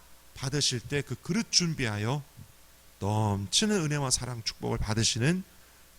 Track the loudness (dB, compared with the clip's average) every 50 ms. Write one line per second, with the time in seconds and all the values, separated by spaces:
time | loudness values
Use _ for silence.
0 | -20 -20 -20 -20 -20 -20 -14 -8 -6 -4 -2 0 0 0 0 -2 -4 -2 -2 -2
1 | -2 -4 -6 -8 -4 -2 -2 -2 -2 0 2 2 2 2 0 0 0 0 0 0
2 | 0 0 0 -2 -4 -8 -14 -20 -20 -20 -20 -20 -20 -20 -20 -20 -20 -20 -10 -4
3 | -2 0 2 2 2 2 2 0 0 0 2 2 2 4 2 2 2 2 0 0
4 | 0 0 0 0 -2 -4 -8 -8 -8 -8 -8 -6 -4 -2 -2 -2 -2 0 2 2
5 | 2 2 2 2 2 2 2 2 -2 -6 -14 -20 -20 -20 -20 -20 -20 -20 -20